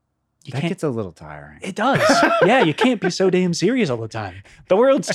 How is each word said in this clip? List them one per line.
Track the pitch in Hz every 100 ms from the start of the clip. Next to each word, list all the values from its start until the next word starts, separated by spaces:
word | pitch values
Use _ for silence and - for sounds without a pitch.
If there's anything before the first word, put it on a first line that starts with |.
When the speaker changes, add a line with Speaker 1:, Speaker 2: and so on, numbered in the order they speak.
| _ _ _ _
Speaker 1:
you | -
Speaker 2:
That | 131
Speaker 1:
can't | 170
Speaker 2:
gets | 185
a | 156
little | 113 95
tiring. | - 78 76 73 -
Speaker 1:
It | 190
does. | 185 247 269 622 311 330 339
Speaker 2:
<laughs> | 262
Speaker 1:
Yeah, | 262
you | 165
can't | 147 240 233
be | 180
so | - 190
damn | 180 185
serious | 165 175 254 185
all | 120
the | 113
time. | 117 101 92 - - -
The | 185
world's | 262 269 -